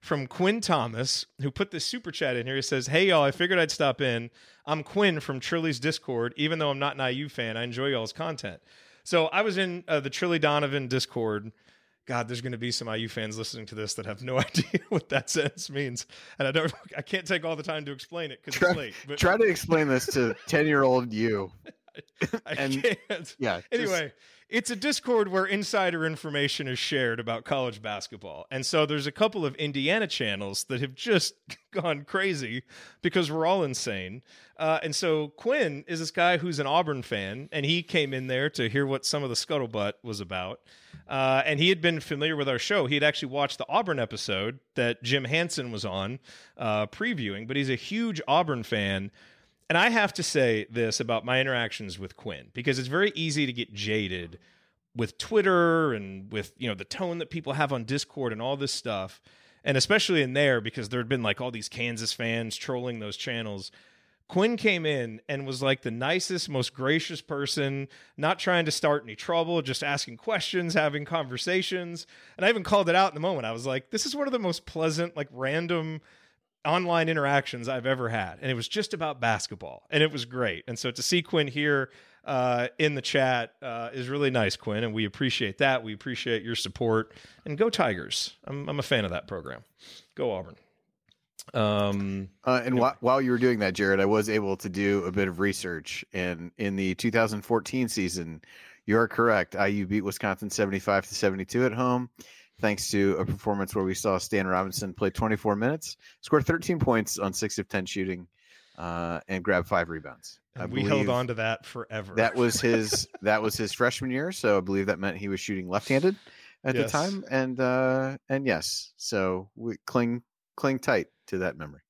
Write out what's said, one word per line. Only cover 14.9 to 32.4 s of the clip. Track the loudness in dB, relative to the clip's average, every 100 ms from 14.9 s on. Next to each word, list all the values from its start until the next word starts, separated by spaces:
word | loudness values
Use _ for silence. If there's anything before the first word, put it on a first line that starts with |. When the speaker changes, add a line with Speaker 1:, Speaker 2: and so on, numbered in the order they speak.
| -4 0
Speaker 1:
that | -4 0
sentence | 0 0 -4 -10
means. | -6 -6 -6 -12 -16 -20 -4
And | 0
I |
don't, | 2 0 -4 -12 -12
I |
can't | -4 -4 -2
take | -2 -2
all | -6
the |
time | -4 -6 -6
to |
explain | -10 -10 -8 -8
it | -10
'cause | -8 2
Speaker 2:
Try, | 4
Speaker 1:
it's | 2
late. | -2 -10 -12
But | 2
Speaker 2:
try | 4 6
to |
explain | 6 4 2 4 6
this | 4 2
to | 2 2 0 0
ten-year-old | 2 4 6 6 6 4
you. | 0 2 2 -2 -10 -20 -20 _
Speaker 1:
<laughs> | -20 -20 _ -4 -4 -6
I |
Speaker 2:
And | -4 -2 0
Speaker 1:
can't. | 0 0 -4 -8 -8 -4
Speaker 2:
yeah, | -2 -2
just | -2
Speaker 1:
Anyway, | -2 0 0 -2 -10 -20 -20 _
it's | -4 -2
a | -2
Discord | -2 -2 2 2 4
where | 2 2
insider | 0 0 2 2 0 -2
information | -4 -4 0 0 0 -4
is | -4
shared | -2 0 0 0
about | -4 -6
college | -2 -2 -2 -4
basketball. | -8 -8 -8 -14 -14 -14 -8
And | -6 0
so | 2 2
there's | 2 -4
a |
couple | 0 0 0 -4
of | -2
Indiana | -4 0 2 2 0
channels | -2 -2 -2 -4 -6 -4
that | -4
have | -4
just | -6 2 2 2 -6 -18 -18
<laughs> | _
gone | -4 -2 -4
crazy | -2 -2 0 -2